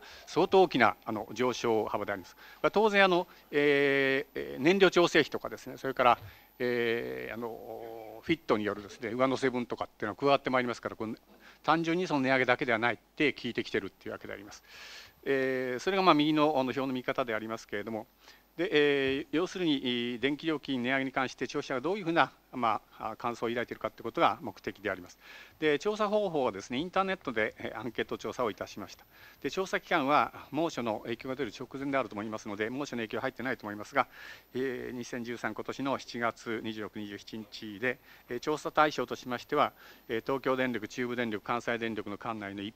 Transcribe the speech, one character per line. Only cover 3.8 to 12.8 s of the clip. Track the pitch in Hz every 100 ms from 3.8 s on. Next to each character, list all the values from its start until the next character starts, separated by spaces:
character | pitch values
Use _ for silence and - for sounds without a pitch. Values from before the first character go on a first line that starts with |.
| 143 139 135 135 -
ー、 | 139
え | 143 143
ー、 |
燃 | 143 196
料 | 185
調 | 175 170
整 | 165
費 | 135
と | 110
か | 117
で | 107
す | 127
ね、 | 131
そ | 135
れ |
か | 131
ら、 | 120 113 101 - - -
え | 123 120 117 117 127 127 123
ー、 |
あ | 110
の、 | 120 117 113 113 113 113 110 110
フ | -
ィ | 160
ッ |
ト | - 110
に | 104
よ | 104
る |
で | 104
す | -
ね、 | 110
上 | 123 135
乗 | 123
せ | 131
分 | 123 120
と | 110
か | -
っ |
て | - 104
い |
う |
の |
は | 95
加 | 139
わ | 135
っ |
て | 135
ま | 127
い |
り | 123
ま | 113
す |
か | 101
ら、 | 101
こ | 110
の、 | 127 _ - - -
単 | - 160
純 | 165 175
に | 180
そ | 147
の |
値 | 131
上 | 131
げ | 123
だ | 123
け | 131
で |
は |
な | 110